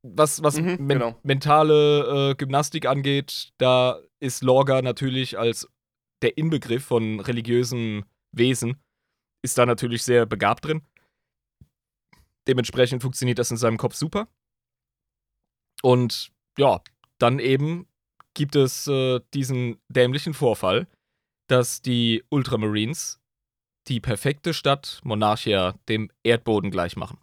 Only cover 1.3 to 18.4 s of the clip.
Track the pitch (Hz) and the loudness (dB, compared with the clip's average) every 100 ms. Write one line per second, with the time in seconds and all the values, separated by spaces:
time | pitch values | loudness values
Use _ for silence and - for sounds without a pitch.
1.3 | 135 151 151 156 151 147 147 123 139 139 | -2 4 4 6 6 6 2 0 0 0
2.3 | 139 135 139 147 160 135 139 139 139 143 | -2 -2 -2 -2 -4 -2 -2 0 -2 -4
3.3 | - - _ 127 127 127 80 _ _ 135 | -12 -12 _ 2 4 2 -2 _ _ -8
4.3 | - 131 131 139 131 127 117 135 131 127 | -2 4 4 4 2 0 -4 -4 -4 -6
5.3 | 98 117 113 - _ _ _ _ _ 123 | -2 -2 -2 -10 _ _ _ _ _ -2
6.3 | - 160 156 - 117 - 120 110 107 98 | 0 -2 -2 -2 -6 0 -2 -2 -6 -6
7.3 | 120 113 120 123 120 113 107 - _ _ | -6 0 0 0 -4 -6 -8 -12 _ _
8.3 | - 127 127 120 131 _ _ _ _ _ | 0 0 2 -4 -6 _ _ _ _ _
9.3 | _ 123 - 120 117 120 117 - 120 110 | _ -6 2 2 2 -2 -4 2 2 2
10.3 | 107 101 107 151 156 _ _ _ _ _ | 0 0 0 -4 -6 _ _ _ _ _
11.3 | _ _ _ - _ _ _ _ _ _ | _ _ _ -20 _ _ _ _ _ _
12.3 | _ - 127 117 131 123 127 131 - 123 | _ -2 2 2 4 2 2 -4 -2 -2
13.3 | 120 117 113 117 113 127 - 160 202 214 | 0 -2 0 0 0 -4 -4 -4 -4 -8
14.3 | _ _ _ _ _ _ _ _ _ _ | _ _ _ _ _ _ _ _ _ _
15.3 | _ _ _ _ - 131 123 120 - - | _ _ _ _ -2 2 4 2 -4 -12
16.3 | _ _ - 139 90 _ _ _ _ 120 | _ _ 0 2 2 _ _ _ _ 0
17.3 | 135 120 135 147 170 - _ _ _ _ | 2 2 0 0 -6 -12 _ _ _ _
18.3 | - | -6